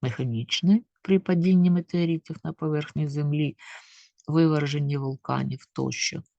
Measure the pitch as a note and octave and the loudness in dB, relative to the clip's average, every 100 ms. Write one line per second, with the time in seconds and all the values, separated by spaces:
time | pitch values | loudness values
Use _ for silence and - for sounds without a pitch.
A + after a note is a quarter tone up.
0 | C3 - B2+ A2+ A#2+ - E3+ G#3+ - _ | -6 -4 -4 -4 -4 -2 2 2 0 _
1 | - F#3+ F#3+ F3+ F3 F#3 F3+ F3 E3+ F3 | 0 0 2 0 4 4 4 2 0 -2
2 | E3+ E3 - D#3+ E3 D#3 D#3 D3+ D3+ - | 0 -2 -6 -10 -10 -6 -4 -4 -4 -4
3 | D3+ C#3+ D3 D3 D3 - - - - - | -4 -2 -2 0 -2 -4 -14 -20 -20 -20
4 | _ _ - D#3 D#3+ D#3 C#3+ D3 C#3+ C#3+ | _ _ 0 4 4 4 0 -2 -2 -2
5 | C3+ C3+ - C3 C3+ C3 - - C3 C3 | -4 -6 -4 -2 -2 -6 -10 -6 -4 -4
6 | - - - | -6 -6 -12